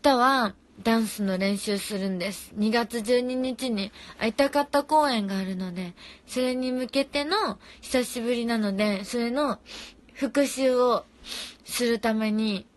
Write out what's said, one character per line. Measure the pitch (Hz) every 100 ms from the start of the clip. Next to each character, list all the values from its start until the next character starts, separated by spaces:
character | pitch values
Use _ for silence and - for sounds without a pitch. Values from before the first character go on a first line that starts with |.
日 | 294 262
は | 254 269 220 - _ -
ダ | 214 226
ン | 214
ス | -
の | 196 185
練 | 196 202
習 | 214 202
す | - 208
る | 196
ん | 185
で | 196
す。 | 185 -
二 | - 214
月 | 233 226 233
十 | 214 247
二 | 247 254
日 | 254 247 262
に | 214 196 - - -
会 | 220
い |
た | - 277
か | 285
っ | 285
た | 285
公 | 285 311 294
演 | 233 196
が | 196
あ |
る | 190 185
の | 185
で、 | 175 180 - - - -
そ | 254
れ | 254
に | 254 254
向 | 254 254
け | 269
て | 277 285
の | 285 392 403 - - -
久 | - 254
し | 240 247
ぶ | 226
り | 240 233
な | 233
の | 208
で、 | 196 214 196
そ | 196 240
れ | 233
の | 254 294 214 - - - - -
復 | - 269 277 277
習 | 254 262 247
を | 247 220 - _ - - - -
す | - - 240
る | 233
た | 233
め | 220 220
に | 214 220 190 -